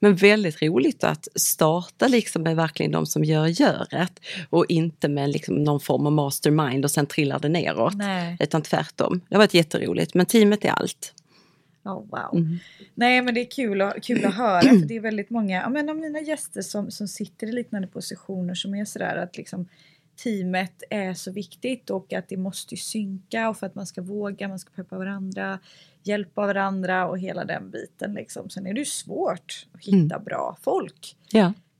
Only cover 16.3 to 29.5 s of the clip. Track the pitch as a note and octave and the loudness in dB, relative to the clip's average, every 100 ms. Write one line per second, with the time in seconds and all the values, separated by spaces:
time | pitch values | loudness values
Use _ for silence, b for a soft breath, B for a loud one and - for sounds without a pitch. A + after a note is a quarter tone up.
16.3 | D4+ - - F#3+ G#3 G3+ - G3+ - G3 | -6 -8 -10 -8 -6 -6 -8 -10 -8 -12
17.3 | - G#3+ B3 A#3+ G#3 F#3 - F#3 - - | -10 -8 -6 -6 -8 -8 -10 -12 -12 -10
18.3 | F#3+ F3+ F3+ G3 G3 G#3 G#3 F#3 F3 F3+ | -6 -6 -6 -6 -6 -8 -6 -4 -4 -6
19.3 | - - F#3+ F3 b b b b - B3 | -10 -12 -10 -10 b b b b -10 -6
20.3 | G#3 F3+ F#3 F#3 - - G#3+ F#3+ F3+ - | -4 -2 -2 -4 -10 -8 -6 -6 -6 -10
21.3 | F#3+ G3 - B3 B3+ - F#3+ F#3 F#3 F3+ | -10 -12 -8 -6 -6 -6 -8 -6 -8 -6
22.3 | F#3+ F#3 - - - - A3 G3+ F#3+ - | -6 -6 -8 -12 -12 -8 -6 -6 -8 -8
23.3 | A3+ A3+ A3 G3 G3 G3 - F3+ G#3 G3+ | -4 -4 -4 -8 -10 -12 -12 -10 -8 -8
24.3 | G3 G3+ F#3+ - - F3+ F#3 F#3 G3 F#3+ | -6 -8 -10 -14 -16 -12 -10 -8 -8 -8
25.3 | G3 G3 F#3+ b b b b F#3+ G#3 G3+ | -6 -6 -8 b b b b -4 -4 -4
26.3 | - G3+ G3 G3 F#3+ F3+ F#3 F3+ F#3 F#3 | -2 -2 0 0 -2 -2 0 -2 -4 -6
27.3 | F3+ - E3+ F#3+ - - - - G#3 A3 | -6 -6 -8 -8 -12 -14 -10 -8 -8 -12
28.3 | - F#3 - F#3+ G#3+ C#4+ - - - F4+ | -14 -12 -10 -8 -6 -6 -8 -8 -4 -4
29.3 | F3+ - | -4 -8